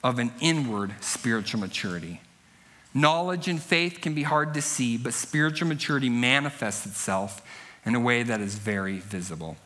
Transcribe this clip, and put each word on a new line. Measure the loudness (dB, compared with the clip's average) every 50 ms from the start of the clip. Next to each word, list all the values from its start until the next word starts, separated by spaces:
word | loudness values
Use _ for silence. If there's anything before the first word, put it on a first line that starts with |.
| 2
of | 0 2 2
an | 0 -2 -2 2
inward | 2 4 4 4 2 0 0 0 -2 -2 -4 -6
spiritual | -6 -6 -6 -2 0 0 0 0 0 -2 -4 -4
maturity. | -4 -4 -6 -4 -4 -4 -4 -4 -6 -8 -10 -12 -14 -20 _ _ _ _ _ -20 -20 -20 -20 -20 -20 -4 0
Knowledge | 4 4 4 4 4 2 0 -2 -2 0 -2
and | -2 -2 0
faith | 2 2 2 2 0 -2 -4
can | -4 -2 -2
be | 0 0
hard | 2 2 2 2 2 0
to | -2
see, | -2 -2 0 0 2 2 2 2
but | 2 0 0
spiritual | 0 -4 0 2 2 4 4 2 2 0 0
maturity | 0 0 0 0 0 2 2 2
manifests | 2 4 4 4 4 4 2 0 -4 -2 -4 -2 -2 -4 -6
itself | -6 -6 -4 -2 0 0 0 0 -2 -8 -12 -16 -18 -20 -18 -18 -20 -20 -8 -2
in | 0 2
a | 2
way | 4 4 2 2 2
that | 0 0 -2
is | -2 -4 -4
very | -4 -4 -2 -2 0 -2 -2 -4 -6
visible. | -8 -8 -8 -8 -6 -8 -8 -8 -8 -10 -10 -12 -16